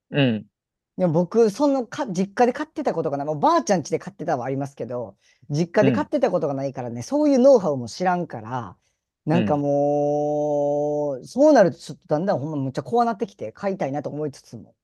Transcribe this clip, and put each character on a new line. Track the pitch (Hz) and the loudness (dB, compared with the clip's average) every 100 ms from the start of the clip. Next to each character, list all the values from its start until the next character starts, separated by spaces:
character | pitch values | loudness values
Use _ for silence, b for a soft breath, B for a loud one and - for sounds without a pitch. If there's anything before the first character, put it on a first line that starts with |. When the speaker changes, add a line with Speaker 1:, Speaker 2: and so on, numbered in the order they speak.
| _ | _
Speaker 1:
う | 143 | 0
ん。 | 135 110 - _ _ _ _ - | 2 0 -4 _ _ _ _ -2
Speaker 2:
で | 185 | 0
も | |
僕、 | 156 175 220 226 | 2 2 2 2
そ | 202 285 | 2 0
の、 | 269 226 | 0 -2
か-、 | - 262 | -6 -4
実 | 175 196 - | -2 -4 2
家 | 247 | 0
で | |
飼 | 247 | 0
っ | 302 | -8
て | - | -6
た | 262 | -4
こ | 165 | -2
と | 160 | -4
が | 139 | -4
な | |
い。 | 143 | -4
も | |
う | 151 | 0
ば | 269 330 | 2 2
あ | |
ち | 247 | 2
ゃ | 190 | 0
ん | |
家 | 131 | 0
で | 160 | -6
飼 | - | -6
っ | |
て | - 165 | -8 -4
た | 139 | -4
は | 123 | -4
あ | |
り | 139 | -6
ま | 139 | -6
す | - | -8
け | 120 | -10
ど、 | 123 107 - b b - | -8 -10 -14 b b -6
実 | 147 170 - | -4 0 2
家 | - | 2
で | |
飼 | 240 | 2
っ | 302 | 0
て | 294 | 0
た | 240 | 0
こ | 175 | 0
と | 151 | -2
が | |
な | 135 139 | -4 -6
い | |
か | 127 | -6
ら | 123 | -8
ね、 | 117 | -10
Speaker 1:
う | |
ん。 | |
Speaker 2:
そ | 123 285 | -4 0
う | 302 | 2
い | 277 | 6
う | |
ノ | 262 254 | 6 6
ウ | |
ハ | 175 | 4
ウ | 139 | -2
も | 117 | -6
知 | - | -4
ら | 185 180 | -2 -2
ん | 165 | -4
か | 127 | -10
ら、 | 107 127 101 - _ _ _ _ - | -8 -8 -8 -14 _ _ _ _ -2
Speaker 1:
う | |
ん。 | |
Speaker 2:
な | 170 | 0
ん | 214 | 2
か | 147 | 0
も | 143 143 143 147 147 147 147 147 151 147 143 147 147 147 147 131 | 0 0 2 0 0 0 -2 -2 -2 -2 -2 -2 -2 -2 -4 -6
う、 | - | -8
そ | 233 302 | 4 6
う | |
な | 285 | 8
る | 180 | 6
と | - | 2
ち | - | -10
ょ | 147 | -16
っ | |
と | - | -4
だ | 151 | -2
ん | 196 | 0
だ | 160 | -2
ん | |
ほ | 147 | -2
ん | |
ま | 151 | -4
む | 135 | -4
っ | |
ち | 131 | -6
ゃ | |
怖 | 139 233 233 | -2 0 0
な | |
っ | 214 | 0
て | 220 | -6
き | - | -8
て、 | 107 | -12
飼 | - 202 | -6 -6
い | 196 | -2
た | 147 | -2
い | |
な | 143 | -4
と | 139 | -6
思 | 143 151 | -6 -6
い | |
つ | 139 | -8
つ | - 113 | -16 -18
も。 | 71 _ | -18 _